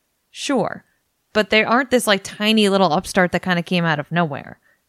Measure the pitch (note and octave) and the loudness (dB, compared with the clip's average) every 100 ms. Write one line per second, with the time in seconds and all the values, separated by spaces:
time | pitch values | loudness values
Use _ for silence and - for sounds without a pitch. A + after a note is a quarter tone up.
0 | _ _ _ - - C4+ E3 - _ _ | _ _ _ -10 -4 -2 -2 -6 _ _
1 | _ _ _ G#3+ G#3 A3 G#3+ A#3+ C4+ B3 | _ _ _ -2 0 2 2 0 2 0
2 | A3 G3 - - G#3 A3 G3+ G3 F#3 D#3 | 2 -2 -2 -4 0 4 4 4 2 2
3 | - G3+ F3+ F3 F#3 F3 E3+ F3+ E3+ D3+ | -2 0 2 0 -2 -2 -2 -2 0 -2
4 | C#3+ E3 E3 C3+ - - _ _ | -2 -2 -2 -4 -12 -20 _ _